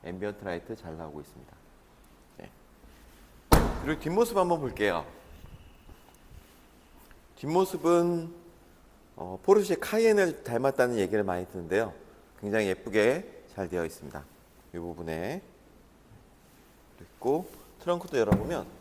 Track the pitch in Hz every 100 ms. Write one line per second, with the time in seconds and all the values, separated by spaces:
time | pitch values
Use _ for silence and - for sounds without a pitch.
0 | 85 90 104 101 98 85 - 110 85 80
1 | 80 76 69 67 64 - - - - -
2 | - - - - - - - - - -
3 | - - - - - - - - 135 156
4 | 151 185 233 196 175 170 135 107 104 85
5 | 73 - - - - - - - - -
6 | - - - - - - - - - -
7 | - - - - 135 170 185 185 165 175
8 | 175 170 165 170 - - - - - -
9 | - - - 92 - 214 190 180 - 214
10 | 226 208 185 151 120 120 135 135 123 120
11 | 92 104 98 90 92 92 82 95 110 -
12 | - - - - 101 110 101 92 - 104
13 | 107 151 202 - - - 90 90 82 -
14 | 71 71 71 - - - - 85 85 82
15 | 82 80 92 175 - - - - - _
16 | _ - - - - - - - - -
17 | 87 - 120 147 185 - - - - 175
18 | 175 131 107 101 107 165 - -